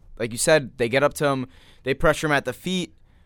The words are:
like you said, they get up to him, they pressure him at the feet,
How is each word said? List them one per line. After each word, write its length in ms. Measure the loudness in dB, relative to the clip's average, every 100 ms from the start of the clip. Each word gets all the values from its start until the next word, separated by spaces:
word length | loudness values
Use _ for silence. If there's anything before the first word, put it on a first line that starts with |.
| -20 -8
like 140 | -8
you 60 | -2
said, 400 | 4 4 2 -4
they 100 | 0
get 140 | 2
up 100 | 0 0
to 100 | -2
him, 220 | -2 -6 -14 -20 -12
they 100 | -6 0
pressure 320 | 2 2 0
him 60 |
at 120 | 0 -2
the 80 |
feet, 400 | -8 -4 -4 -4 -12 _ -20